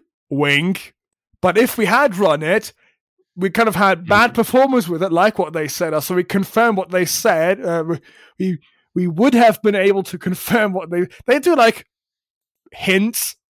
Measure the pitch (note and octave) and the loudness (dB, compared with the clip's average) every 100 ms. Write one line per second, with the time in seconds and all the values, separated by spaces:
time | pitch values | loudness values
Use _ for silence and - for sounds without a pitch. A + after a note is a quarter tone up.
0 | _ _ - C#3 C#3+ C#3+ F3+ F#3+ - _ | _ _ -8 -2 0 0 0 -4 -10 _
1 | _ _ _ _ F3+ G3+ B3 - F#3+ A#3+ | _ _ _ _ 0 2 0 0 0 2
2 | C#4+ F3+ F#3+ D3 D#3 A3 - - _ _ | 0 2 0 0 0 -2 -4 -16 _ _
3 | _ _ _ F3 F#3+ A3+ A3 F3 G3 F3 | _ _ _ -6 -2 0 0 2 2 0
4 | E3+ G#3 A#3+ A#3 A3 B3+ C4+ B3+ E3+ E3 | 0 2 2 0 0 2 4 2 -2 -4
5 | F#3+ E3 G3+ - D#3 D#3+ D3+ - E3 D#3 | -2 2 2 0 -4 -4 -6 -4 -4 -2
6 | - F3+ F3+ G3 - A3 A#3 F#3+ F3+ F3+ | -2 -4 -2 -4 -2 0 2 0 -2 -2
7 | E3+ - A3+ E3 E3+ G3 F3+ E3+ D#3+ E3 | -2 -2 0 2 0 -2 -2 -4 -4 -6
8 | _ - - - F#3 E3 _ _ _ F3 | _ -20 -16 -6 -4 -6 _ _ _ -4
9 | F3+ D#3+ C4+ A#3+ A#3 - G#3+ G3+ G3 G3 | -2 2 2 4 4 4 0 2 2 0
10 | F#3 F#3 F#3 F3+ - A3+ G#3+ F#3 E3 F3 | -4 -8 -6 -6 -2 0 0 -4 -6 -4
11 | F3 - - C#4 F4 D4+ A3+ - - _ | -4 -6 -2 0 2 4 4 2 -8 _
12 | _ _ _ _ _ _ _ - - F#3+ | _ _ _ _ _ _ _ -8 -2 0
13 | A3 - - - _ | 0 -4 -8 -12 _